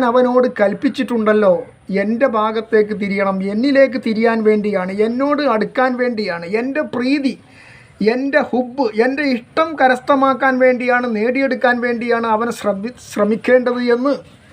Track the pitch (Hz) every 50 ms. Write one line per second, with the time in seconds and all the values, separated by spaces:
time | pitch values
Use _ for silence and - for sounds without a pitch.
0 | 254 240 233 254 254 247 247 254 247 254 254 - 208 196 214 208 - 269 214 -
1 | 254 - 247 233 214 214 214 214 208 190 175 165 165 - - _ _ - 190 202
2 | 202 208 226 226 277 262 220 220 214 220 220 226 220 - 226 214 208 208 214 185
3 | 208 196 196 196 196 196 190 190 190 196 202 214 247 285 277 269 269 262 233 254
4 | - 233 220 214 226 233 226 226 214 214 214 214 202 208 202 185 185 185 196 202
5 | 220 233 240 247 277 285 294 294 294 269 220 214 202 180 - 269 254 262 254 240
6 | 247 247 240 214 208 185 170 170 170 - 202 220 240 269 269 302 302 - - 247
7 | 240 254 277 302 269 262 - - - _ - - - - - - - - - -
8 | 202 208 233 254 269 277 277 294 262 - - 247 247 247 240 277 269 214 208 214
9 | 226 254 277 285 294 277 254 226 - - - - 320 320 311 277 269 262 254 247
10 | - - 285 262 269 269 262 233 277 269 254 254 262 254 254 233 254 247 247 247
11 | 247 247 226 208 214 247 240 269 269 262 254 - - 247 247 240 233 240 240 226
12 | 240 240 233 233 233 226 220 214 233 233 226 - - 208 196 196 202 240 247 -
13 | - - - - 208 208 226 220 - - 247 254 247 254 247 247 247 240 233 240
14 | 247 285 269 254 - - - - - -